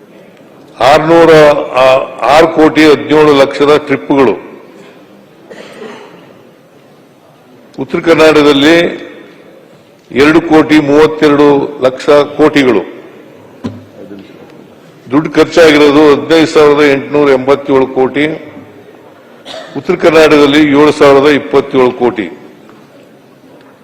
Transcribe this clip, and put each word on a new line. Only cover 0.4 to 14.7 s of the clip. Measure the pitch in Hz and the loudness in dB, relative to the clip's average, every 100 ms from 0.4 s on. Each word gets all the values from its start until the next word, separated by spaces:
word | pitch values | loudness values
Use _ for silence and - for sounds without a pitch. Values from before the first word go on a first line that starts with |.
| - - - - | -20 -20 -20 -4
ಆರ್ನೂರ, | 123 156 156 165 165 156 151 147 - 123 | 0 0 2 2 4 4 4 0 -4 0
ಆ, | 131 131 - - 117 151 | 0 0 -2 -6 0 2
ಆರು | 165 | 2
ಕೋಟಿ | 160 156 151 | 0 0 2
ಹದಿನೇಳು | 156 131 151 151 151 | 2 2 0 0 2
ಲಕ್ಷದ | 139 135 - 147 147 | 2 0 0 0 0
ಟ್ರಿಪ್‌ಗಳು. | 143 135 - 139 123 92 - - - - - - - - _ _ - - - - - - - - - - - _ _ _ _ _ _ _ _ _ _ _ _ - | -2 -6 -4 -2 -2 -4 -10 -20 -20 -20 -20 -20 -20 -20 _ _ -20 -20 -20 -20 -20 -20 -20 -20 -20 -20 -20 _ _ _ _ _ _ _ _ _ _ _ _ -16
ಉತ್ತರ | 135 170 | -10 -6
ಕರ್ನಾಟಕದಲ್ಲಿ | 170 151 156 151 147 139 147 170 170 - - - - - - - - _ _ _ _ | -2 2 2 2 2 2 2 0 -2 -6 -16 -20 -20 -20 -20 -20 -20 _ _ _ _
ಎರಡು | 123 147 160 | -2 0 0
ಕೋಟಿ | - 156 143 151 | 2 0 2 0
ಮೂವತ್ತೆರಡು | 143 147 156 - 156 143 143 139 135 - | 2 2 0 0 0 2 2 0 -4 -4
ಲಕ್ಷ | 127 131 - | -6 -4 0
ಕೋಟಿಗಳು. | 147 143 - 151 143 127 104 - - - - - - - - - - - - 98 101 - - - - - | 0 0 0 0 0 0 -2 -6 -14 -20 -20 -20 -20 -20 -18 -18 -18 -20 -20 -20 -20 -20 -20 -20 -20 -20